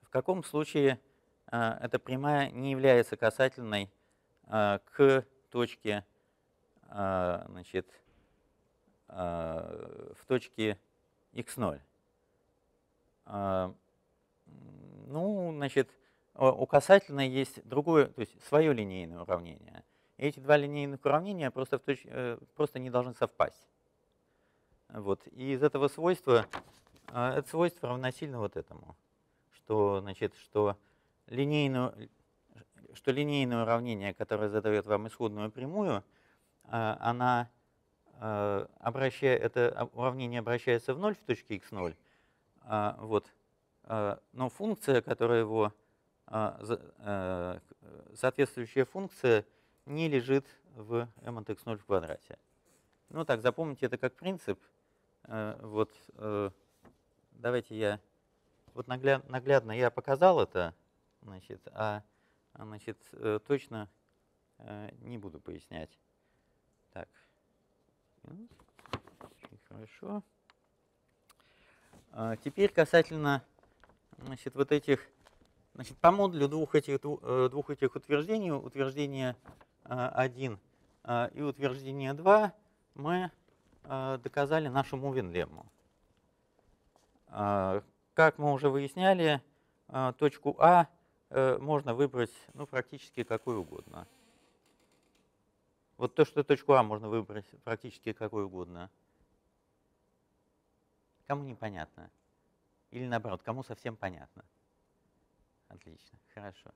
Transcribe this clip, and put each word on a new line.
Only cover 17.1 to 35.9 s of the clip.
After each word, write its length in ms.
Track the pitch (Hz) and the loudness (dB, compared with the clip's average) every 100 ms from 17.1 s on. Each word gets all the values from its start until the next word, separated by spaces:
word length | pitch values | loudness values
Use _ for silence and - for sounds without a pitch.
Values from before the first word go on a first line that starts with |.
| 139 135 | -4 -2
есть 400 | 131 135 - - | 0 -4 -6 -4
другое, 380 | 131 151 160 123 | -2 4 6 6
то 160 | - | 2
есть 200 | 107 - - | -8 -8 2
свое 260 | 147 160 | 4 4
линейное 500 | 127 101 92 87 87 | 2 -2 -6 -10 -12
уравнение. 640 | 87 90 85 82 - - - _ _ _ | -4 -4 -4 -16 -20 -20 -20 _ _ _
И 80 | 143 | -6
эти 140 | 143 | -6
два 180 | 135 147 | 4 4
линейных 460 | 143 147 143 139 143 | 4 -4 -6 -4 0
уравнения 460 | 147 190 190 160 | 0 0 -6 -6
просто 260 | - 131 - | -6 -6 -6
в 40 | |
точ-, 240 | - 135 - | -4 -6 -6
э, 340 | 123 123 117 - _ | -8 -8 -8 -14 _
просто 240 | 147 131 | -4 -4
не 100 | 127 | -2
должны 240 | 123 123 | -2 -2
совпасть. 540 | 117 117 _ - - _ _ _ _ _ _ _ _ _ _ _ _ _ | -2 -4 _ -2 -2 _ _ _ _ _ _ _ _ _ _ _ _ _
Вот. 320 | 113 101 98 - | -10 -2 -4 -4
И 180 | - 131 | -10 -4
из 100 | 131 | 2
этого 280 | 143 143 143 | 2 4 0
свойства, 580 | - 165 180 - 120 107 - - - _ _ - | 0 0 0 4 4 4 -10 -14 -20 _ _ -12
а, 300 | 123 123 135 | -4 -2 -2
это 100 | 139 | -4
свойство 400 | 160 175 170 131 | 0 0 0 -6
равносильно 500 | 123 131 - 156 127 | -4 -4 -6 -10 -6
вот 180 | 104 - | -6 -6
этому, 380 | - - - - _ _ _ _ _ | -12 -16 -20 -20 _ _ _ _ _
что, 480 | _ _ 107 101 98 | _ _ 2 2 2
значит, 340 | 98 95 104 - | -4 -6 -6 -6
что 420 | - 104 104 101 _ _ _ _ _ | -4 2 2 0 _ _ _ _ _
линейное, 680 | 123 139 151 139 131 127 104 110 _ _ _ _ - - _ - | -4 0 2 2 0 -2 -6 -20 _ _ _ _ -20 -20 _ -20
что 180 | - - | -8 -2
линейное 520 | 127 147 143 131 117 | 0 0 0 0 0
уравнение, 500 | 113 117 123 107 98 | 2 0 0 -4 -4
которое 360 | 95 110 107 107 | -6 -4 -2 0
задает 380 | 107 107 104 101 | 0 2 0 2
вам 200 | 104 107 | -2 -2
исходную 440 | - 117 104 107 | -6 -6 -4 -8
прямую, 520 | 120 131 185 202 | -8 -8 -4 -2